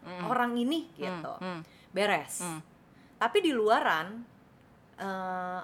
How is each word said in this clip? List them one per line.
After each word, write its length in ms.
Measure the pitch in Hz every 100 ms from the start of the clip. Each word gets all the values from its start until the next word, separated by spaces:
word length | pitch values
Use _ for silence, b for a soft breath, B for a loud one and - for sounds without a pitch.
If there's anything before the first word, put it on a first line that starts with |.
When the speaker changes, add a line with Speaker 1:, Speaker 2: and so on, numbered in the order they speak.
Speaker 1:
Hmm. 240 | 165 180
Speaker 2:
orang 300 | 180 247 240
ini 340 | 240 240 320 -
Speaker 1:
Hmm. 80 | -
Speaker 2:
gitu. 360 | 185 180 135 -
Speaker 1:
Hmm. 240 | 185 170 160 b b
Speaker 2:
Beres. 500 | 185 208 175 135 -
Speaker 1:
Hmm. 200 | 175 160 - - _ b b -
Speaker 2:
Tapi 220 | 226 403
di 100 | 339
luaran, 680 | 247 214 254 269 160 175 226 240 - _ - - - _ -
eh, 600 | 196 190 185 185 180 180